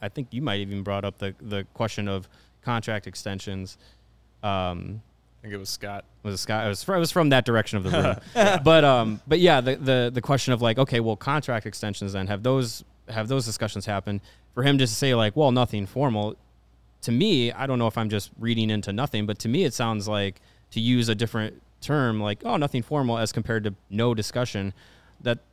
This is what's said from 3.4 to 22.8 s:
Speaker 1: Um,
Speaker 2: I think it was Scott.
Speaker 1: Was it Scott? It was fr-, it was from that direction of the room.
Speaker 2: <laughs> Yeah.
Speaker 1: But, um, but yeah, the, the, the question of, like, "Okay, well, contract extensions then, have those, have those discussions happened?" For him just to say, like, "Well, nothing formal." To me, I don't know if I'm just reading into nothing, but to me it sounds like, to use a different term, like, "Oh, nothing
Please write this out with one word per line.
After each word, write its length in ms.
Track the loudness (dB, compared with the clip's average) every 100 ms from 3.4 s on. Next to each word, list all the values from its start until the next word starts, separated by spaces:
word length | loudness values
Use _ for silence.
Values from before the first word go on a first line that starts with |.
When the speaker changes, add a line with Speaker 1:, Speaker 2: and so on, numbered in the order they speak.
| -8 -10 -10 -14 -20 _ _ _ _ _
Speaker 1:
Um, 580 | -2 -2 -2 -6 -10 -12 -16 _ _ _
Speaker 2:
I 40 |
think 120 | -12
it 40 | -10
was 100 | -10
Scott. 340 | -10 -10 -12 -14 _
Speaker 1:
Was 100 | -8
it 40 | -6
Scott? 280 | -4 -2 -2
It 20 |
was 140 | -4
fr-, 120 | -2
it 40 | 0
was 140 | 0
from 160 | 2 4
that 140 | 4
direction 340 | 4 2 2 -2
of 60 |
the 60 | 0
room. 260 | 2 2 0 -4
Speaker 2:
<laughs> 80 |
Yeah. 240 | 4 4 6
Speaker 1:
But, 220 | 6 8
um, 360 | 8 6 2 -2 0
but 100 | 4
yeah, 220 | 6 6
the, 160 | 4 0
the, 340 | 2 2 2
the 80 | -2
question 320 | 0 0 2
of, 80 | 2
like, 160 | 2 2
"Okay, 200 | 2 2
well, 140 | 0 -2
contract 480 | -2 -2 -2 -4 -6
extensions 460 | -8 -6 -4 -6
then, 120 | -4 -4
have 160 | -2
those, 420 | 2 2 0 -6 -16 _ -10
have 200 | -6 -2
those 180 | -2 -2
discussions 400 | -4 -4 -6 -4
happened?" 340 | -4 -4 -6 -8 -20 _
For 100 | 0
him 140 | 4 4
just 140 | 4
to 40 | 2
say, 160 | 2
like, 220 | 4 2 4
"Well, 160 | 4
nothing 340 | 4 2 0 -4
formal." 500 | -2 0 0 -2 -6 _ _ _ _ _ _
To 100 | -2
me, 400 | 2 4 2 0
I 140 | -2 -2
don't 100 | 0
know 80 | 0
if 100 | 0
I'm 120 | -2
just 220 | -2 -6 -6
reading 300 | -2 0 2
into 220 | 0 -2
nothing, 340 | -4 -2 -2 -4
but 120 | -4
to 80 | -2
me 140 | 0
it 100 | 0
sounds 360 | 0 -2 -2 -2
like, 320 | -2 -2 -4 _ _ _
to 80 | -2
use 280 | 2 2 2
a 60 |
different 480 | 0 -2 -2 -4 -8 _ _
term, 380 | -2 0 0 0
like, 220 | -2 -4
"Oh, 120 | -2 -2
nothing 260 | -2 -2